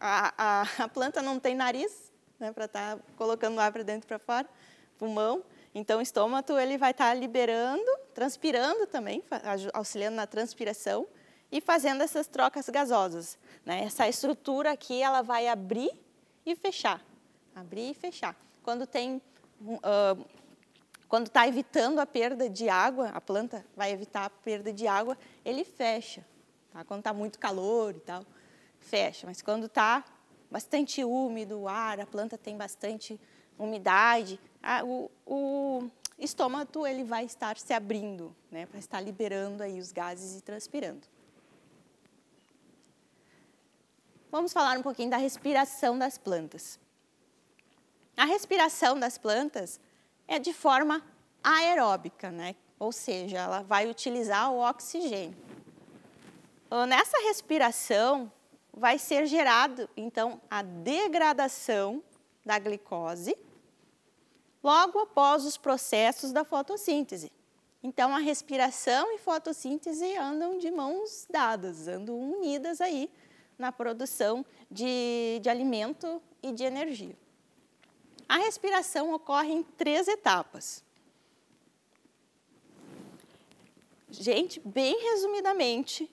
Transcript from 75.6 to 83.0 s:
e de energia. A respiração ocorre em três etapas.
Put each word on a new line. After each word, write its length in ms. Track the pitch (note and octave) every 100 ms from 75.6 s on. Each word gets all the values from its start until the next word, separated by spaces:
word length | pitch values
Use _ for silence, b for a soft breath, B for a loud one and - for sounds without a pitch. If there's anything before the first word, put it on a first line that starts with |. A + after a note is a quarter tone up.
| C4 A3+ A3 D4+ E4+ E4+ - _
e 100 | C4
de 120 | A3+
energia. 540 | C4 C4+ D#4 A#3 G3+ - _ _ _ _ _ _ _ _ _ - -
A 60 | E4
respiração 760 | A4 - G4 F#4+ - D4+ D#4
ocorre 400 | D#4+ - C#4+ D4+
em 100 | D#4+
três 460 | E4 - D4 D4+ F#4
etapas. 720 | G#4 - F3+ - - - - - _ _ _ _ _ _ _ _ _ _ _ _ _ _ _ _ _ _ - - -